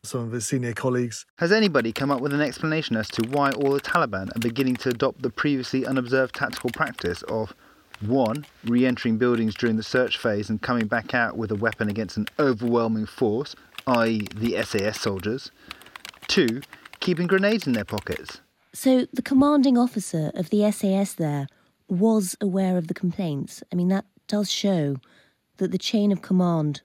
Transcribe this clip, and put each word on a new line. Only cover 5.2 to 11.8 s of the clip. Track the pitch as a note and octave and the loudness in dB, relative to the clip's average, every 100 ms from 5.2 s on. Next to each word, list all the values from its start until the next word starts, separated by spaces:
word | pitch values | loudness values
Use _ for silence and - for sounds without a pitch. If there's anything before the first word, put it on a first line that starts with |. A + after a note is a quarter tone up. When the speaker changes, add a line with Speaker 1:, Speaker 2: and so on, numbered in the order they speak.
Speaker 2:
the | B2+ | -8
previously | - D3+ C#3 B2 C3 A#2+ | -2 -2 -2 -2 -2 0
unobserved | C3+ B2 C3 B2+ | -2 0 0 0
tactical | - B2+ - B2+ | -2 -6 -4 -6
practice | - D3+ - F2 F2 | -2 -4 -2 -6 -6
of, | - A2+ A2 - - _ _ - | -4 -4 -4 -10 -20 _ _ -10
one, | G#2 C3+ A#2 A#2+ C#3+ _ | 0 2 2 -2 -8 _
re-entering | A2 A#2+ B2+ A#2+ A#2+ A2 | 0 2 2 2 0 2
buildings | B2 A#2 A2 | 2 2 0
during | G2 A#2+ A2 | 0 0 0
the | |
search | G#2+ B2+ B2 - | 0 0 0 0
phase | A#2+ G#2 G#2 | 0 -2 -2
and | G#2+ | -4
coming | - A#2+ G#2+ | 0 -2 0
back | A#2 - | -2 0
out | B2 A2+ - | 0 0 -2
with | G#2+ | -4
a | |
weapon | G#2 A2+ - | 0 -2 0